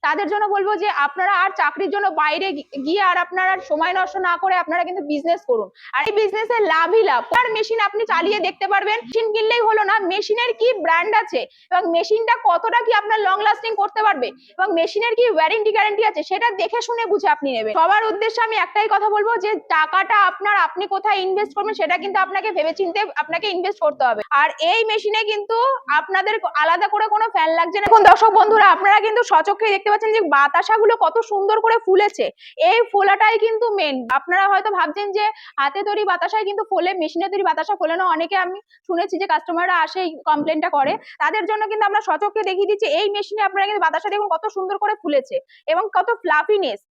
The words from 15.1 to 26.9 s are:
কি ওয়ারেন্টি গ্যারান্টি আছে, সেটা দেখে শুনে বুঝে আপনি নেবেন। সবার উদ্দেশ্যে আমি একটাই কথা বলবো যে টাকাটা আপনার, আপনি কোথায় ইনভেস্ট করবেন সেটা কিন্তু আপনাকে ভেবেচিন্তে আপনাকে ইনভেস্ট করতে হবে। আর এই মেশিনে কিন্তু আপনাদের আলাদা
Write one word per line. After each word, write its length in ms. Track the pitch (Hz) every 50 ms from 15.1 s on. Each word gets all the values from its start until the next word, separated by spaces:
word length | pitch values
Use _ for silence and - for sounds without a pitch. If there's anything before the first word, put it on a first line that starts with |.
| 453 440
কি 60 | 494 480 403
ওয়ারেন্টি 360 | 311 320 320 427 440 427 440 403
গ্যারান্টি 260 | 440 403 427 415 415 440 427
আছে, 100 | 381 302 311 -
সেটা 180 | 381 403 466 480 403 381
দেখে 180 | 349 - - 466 - -
শুনে 160 | 480 466 453 415
বুঝে 160 | 415 403 - 415 392
আপনি 140 | - 285 277 254
নেবেন। 180 | 226 220 214 214 -
সবার 220 | 320 349 403 427 453 440
উদ্দেশ্যে 300 | 349 403 427 440 440 480 466
আমি 100 | 440 440 415 349
একটাই 240 | 349 - 415 427 427 427
কথা 140 | 392 403 427 403
বলবো 180 | 415 415 440 466 440 -
যে 60 | 415 427 330 - - 349
টাকাটা 420 | 311 311 311 370 381 392 381 427 415 403 370
আপনার, 260 | 359 - 392 403 415 392 339
আপনি 180 | 330 - 359 403 381 392
কোথায় 240 | 381 392 427 403 392 370
ইনভেস্ট 260 | 381 381 392 427 392 -
করবেন 180 | 403 403 427 440 -
সেটা 160 | 370 294 339 359
কিন্তু 160 | 349 403 381 392 381
আপনাকে 240 | 370 381 392 381 440 381 381
ভেবেচিন্তে 420 | 311 320 320 349 392 339 370 403 427 359 - 294
আপনাকে 240 | 302 302 330 339 339 415 370
ইনভেস্ট 260 | 359 349 381 403 - 339
করতে 180 | 302 285 - 269 247
হবে। 140 | 226 208 214 - - 277
আর 60 | 294 320 311 - 311 330
এই 80 | 392 453 453 440
মেশিনে 320 | 427 440 392 415 427 440 440 415
কিন্তু 280 | 427 415 403 - 453 453 494 539 539 - - - 285 302
আপনাদের 340 | 302 - 381 381 381 415 427 440 403 - - 294
আলাদা 240 | 302 320 339 349 415 392